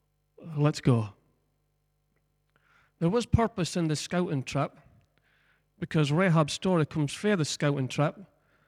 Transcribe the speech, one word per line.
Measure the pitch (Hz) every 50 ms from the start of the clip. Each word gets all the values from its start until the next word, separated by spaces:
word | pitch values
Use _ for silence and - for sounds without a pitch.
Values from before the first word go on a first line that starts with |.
| _ _ _ _ _ _ _ - - 170 156
Let's | 147 147 151 147 -
go." | - 143 123 117 107 101 - _ _ _ _ _ _ _ _ _ _ _ _ _ _ _ _ _ _ _ _ _ _ _ _ _ _ _ _ _ _ _ _ _ _ _ _ -
There | 165 170
was | 202 240 220
purpose | - - 233 226 214 - 196 165 - -
in | 180 165 156
the | 151
scouting | - - - 180 180 180 185 156 135 123
trip | - - 135 147 - _ - _ _ _ _ _ _ _ _ _ _ _ _ _ _ _ _ _ _ _ -
because | 165 - - 160 151 135
Rahab's | 147 170 190 185 160 165 151 143 -
story | - - 190 185 165 143
comes | - - 160 147 135 -
fair | - - 208 208
the | 170 147
scouting | - - - 156 147 143 139 131 120
trip, | - - 143 165 - - 190 _ _ _ _ _ _ _ _